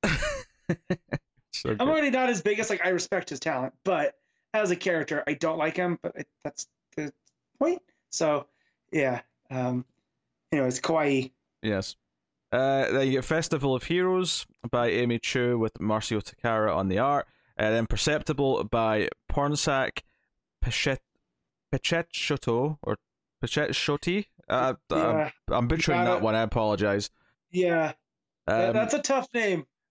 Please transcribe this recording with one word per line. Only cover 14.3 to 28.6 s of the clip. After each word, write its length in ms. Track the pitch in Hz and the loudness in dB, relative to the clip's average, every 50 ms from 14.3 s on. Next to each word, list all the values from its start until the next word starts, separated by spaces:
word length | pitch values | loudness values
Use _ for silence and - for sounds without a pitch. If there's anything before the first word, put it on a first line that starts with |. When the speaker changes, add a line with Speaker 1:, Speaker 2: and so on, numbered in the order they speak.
| - - - _ _ _ - 117 | -2 -4 -6 _ _ _ -8 -2
Speaker 1:
by 200 | - 123 120 117 | 0 0 2 2
Amy 280 | 90 117 123 120 117 113 | 2 2 2 0 0 -2
Chu 400 | - - - 127 123 120 123 117 | -2 -2 0 2 2 2 2 2
with 160 | 113 107 - | 0 -2 -2
Marcio 460 | - 90 107 107 110 - - 113 104 | -4 -2 0 0 0 -2 -2 -4 -4
Takara 520 | - - - _ - 120 113 110 107 107 80 | -4 -6 -10 _ -2 0 2 2 2 2 2
on 140 | 85 95 95 | 2 2 2
the 100 | 92 101 | 2 2
art. 280 | 127 139 143 143 - _ _ _ _ _ _ | 2 2 2 0 -2 _ _ _ _ _ _
And 180 | - 110 107 110 | -2 0 2 2
then 120 | 117 113 | 2 0
Perceptible 800 | - - 107 - 151 147 151 151 - 147 135 143 135 131 - - | 0 0 0 2 0 0 0 -2 -2 -2 0 2 2 2 0 0
by 440 | 107 - 117 113 110 110 107 92 - - _ _ - | 0 0 0 2 2 2 2 0 -2 -4 _ _ -2
Pornsak 680 | - 143 143 143 147 143 - 160 139 135 131 - - - - _ _ _ _ _ _ _ _ _ _ - - | 0 0 0 0 0 0 0 0 0 0 0 -2 -4 -8 -12 _ _ _ _ _ _ _ _ _ _ -2 -2
Pichet-, 340 | 123 117 - - 143 131 - _ _ _ _ _ _ _ _ _ _ _ _ _ - | -2 0 0 0 0 0 -2 _ _ _ _ _ _ _ _ _ _ _ _ _ -6
Pichetchoto 1080 | - 135 - - 170 165 165 - - - - - 151 131 - 127 117 117 131 151 151 - | -4 -2 0 0 0 0 -2 -4 -6 -6 -2 -2 -2 -2 0 0 0 2 0 0 -2 -4
or 140 | - - 107 - _ _ _ _ _ _ _ - - | -4 -4 -4 -6 _ _ _ _ _ _ _ -6 -6
Pichetchoti. 840 | 120 - 151 151 - - - - - 147 147 - 170 180 208 202 _ _ _ - - | -2 0 0 0 0 -2 -2 0 0 -2 -2 0 -2 -2 -2 -2 _ _ _ -6 -2
Uh, 260 | - 127 123 131 127 - _ - | 0 0 2 0 -2 -4 _ -2
Speaker 2:
Yeah. 400 | - 156 160 113 156 156 151 - - _ - - | 0 2 2 2 2 2 0 -2 -6 _ -4 0
Speaker 1:
I'm, 60 | - | 0
I'm 140 | 117 120 120 | 2 2 2
butchering 300 | 156 165 - 165 147 175 | 2 2 2 2 2 2
Speaker 2:
Got 40 | 180 | 4
Speaker 1:
that 120 | - - - | 2 2 2
Speaker 2:
it. 40 | |
Speaker 1:
one. 120 | 104 110 107 | 2 2 2
I 80 | 113 | 2
apologize. 680 | 113 104 - 120 110 107 107 92 104 104 101 104 101 - _ _ _ _ _ _ _ _ | 2 0 0 0 2 2 2 2 2 2 2 0 -2 -4 _ _ _ _ _ _ _ _
Speaker 2:
Yeah. 420 | - 180 180 175 170 165 160 151 - _ _ _ _ _ _ _ _ _ - | -2 0 2 2 2 2 0 -2 -4 _ _ _ _ _ _ _ _ _ -2
That, 220 | - 107 113 | 0 2 2